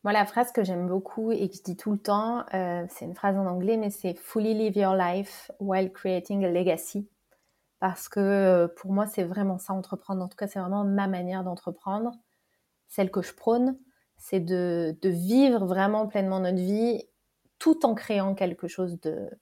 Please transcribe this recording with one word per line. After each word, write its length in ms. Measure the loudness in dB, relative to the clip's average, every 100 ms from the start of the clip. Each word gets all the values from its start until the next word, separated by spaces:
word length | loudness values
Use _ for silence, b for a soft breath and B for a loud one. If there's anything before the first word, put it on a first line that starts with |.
Moi, 80 | 2
la 140 | 2 2
phrase 260 | 0 0
que 120 | 2
j'aime 240 | 0 0 0
beaucoup 440 | -2 -4 -4 -2
et 160 | 0 -2
que 60 | -4
je 60 |
dis 140 | -10 -6
tout 140 | -2
le 40 | -2
temps, 440 | 2 0 0 -4 -4
heu, 320 | -4 -2 -4 -6
c'est 160 | -10 -12
une 100 | -4
phrase 220 | 0 0
en 80 | 0
anglais, 320 | 0 0 0
mais 120 | -2
c'est « 240 | -4 -6 -6
Fully 380 | -4 -2 0
live 220 | 2 0 2
your 200 | 2 2
life 540 | 2 0 -4 -12 -20 -10
while 320 | -2 0 0
creating 500 | -4 -2 -2 -2 0
a 60 | 2
legacy ». 560 | 2 2 0 -2 -8 -8 _ _ _ _ _ _ _
Parce 300 | -4 -4 -6
que, 560 | 0 2 4 6 6 4
heu, 80 | 0
pour 160 | -2
moi, 140 | 0 0
c'est 160 | -2
vraiment 340 | -2 0 -2 -2
ça, 140 | -6
entreprendre. 500 | -8 -6 -10 -6 -6
En 40 | -6
tout 80 | -6
cas, 100 | -8
c'est 120 | -6
vraiment 260 | -4 -2 0
ma 220 | 0 0
manière 360 | -2 -4 -4
d'entreprendre, 680 | -6 -6 -10 -10 -6 -4 -4 -8 _ _ _ _ _ _ _
celle 220 | -2 0
que 100 | 0
je 120 | -6
prône, 440 | -4 2 2 2 -2 b b b _
c'est 240 | -4 -2
de, 560 | 0 0 0 0 -2 0
de 80 | 0
vivre 560 | 0 4 6 6 6 2
vraiment 420 | 2 2 2 0
pleinement 320 | 0 0 0
notre 160 | 0 0
vie 460 | 0 2 2 0 -6 _ _ _ _ _
tout 260 | 2 4 4
en 100 | 2
créant 400 | 0 0 0 0
quelque 320 | -2 -2 -8
chose 320 | -4 -4 -4
de 280 | -6 -6 -8 -14